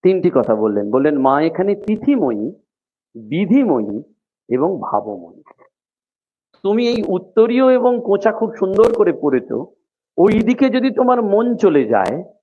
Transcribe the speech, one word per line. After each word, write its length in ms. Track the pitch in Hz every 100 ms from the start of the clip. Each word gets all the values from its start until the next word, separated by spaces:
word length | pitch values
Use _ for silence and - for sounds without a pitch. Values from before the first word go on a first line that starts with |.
তিনটি 280 | 185 190 180
কথা 200 | 143 -
বললেন। 360 | 110 107 104 104
বললেন, 280 | 123 147 147
"মা 240 | 131 143
এখানে 320 | 160 160 196
তিথিময়ী, 760 | 202 208 214 285 277 143 107 117 202 _ _ _ _ _
বিধিময়ী 880 | 113 107 156 196 262 240 127 104 104 - _ _ _ -
এবং 320 | 127 160 175
ভাবময়ী। 640 | - 104 107 98 82 - - _ _ _ _ _ _ _ _ _ _ _
তুমি 260 | 196 220 240
এই 140 | 233 -
উত্তরীয় 640 | 185 - - 233 247 262
এবং 260 | 254 247 240
কোঁচা 280 | 240 202 220
খুব 220 | 214 220
সুন্দর 400 | - 190 202 226 226
করে 160 | 185
পরেছ, 400 | 139 147 127 123 113 123 _ _ _ _ -
ওই 240 | 190 214
দিকে 280 | 226 247 262
যদি 220 | 247 262
তোমার 320 | 214 247 247
মন 340 | 214 202 240 233
চলে 280 | 202 147
যায় 400 | 110 110 95 143 - _